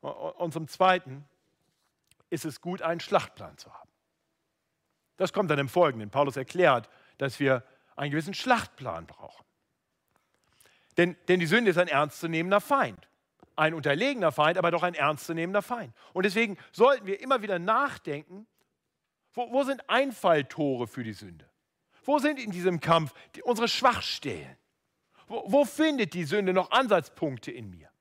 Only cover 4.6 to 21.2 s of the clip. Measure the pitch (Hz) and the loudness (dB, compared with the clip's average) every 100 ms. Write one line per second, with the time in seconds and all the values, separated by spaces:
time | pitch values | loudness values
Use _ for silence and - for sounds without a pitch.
4.6 | _ _ _ _ _ _ 185 - 196 147 | _ _ _ _ _ _ -4 0 0 0
5.6 | 139 180 170 117 104 135 143 135 131 175 | 0 2 2 2 -6 0 0 -2 -8 2
6.6 | 175 127 110 _ _ _ 139 - 139 131 | 4 4 0 _ _ _ -8 -2 0 0
7.6 | - _ _ - 143 143 160 196 254 233 | -2 _ _ -8 -4 -4 -6 -8 0 0
8.6 | - _ 123 82 80 - 101 - _ _ | 0 _ -10 -10 -12 -20 -20 -20 _ _
9.6 | _ _ _ _ _ _ _ _ _ _ | _ _ _ _ _ _ _ _ _ _
10.6 | _ _ _ - 175 170 - 185 170 202 | _ _ _ 2 2 0 2 2 4 4
11.6 | 233 170 180 139 151 - 170 165 175 202 | 4 2 2 2 0 -2 -4 -2 2 0
12.6 | - 277 175 95 - _ _ _ - - | 2 0 0 -4 -20 _ _ _ -18 0
13.6 | 156 165 147 143 247 277 170 143 151 180 | 0 0 -2 0 0 0 0 4 2 4
14.6 | 170 170 180 170 143 151 - 165 170 202 | 0 2 -2 0 -2 -2 -6 -6 -2 -2
15.6 | 196 240 170 - - 180 190 190 233 196 | -4 -8 -10 -16 -12 -2 0 0 -2 -4
16.6 | - - 240 262 202 196 254 262 208 185 | -14 4 4 4 -2 -8 -2 -2 0 -4
17.6 | 175 226 285 - - 143 156 185 220 _ | 0 0 0 -4 -10 -10 -10 -20 -20 _
18.6 | _ _ _ _ _ _ _ - 240 247 | _ _ _ _ _ _ _ -8 -2 0
19.6 | 269 269 - 220 277 240 196 160 135 - | 0 -2 0 0 0 0 4 4 2 -2
20.6 | 147 127 117 - 113 104 | -2 -2 -4 -6 -10 -10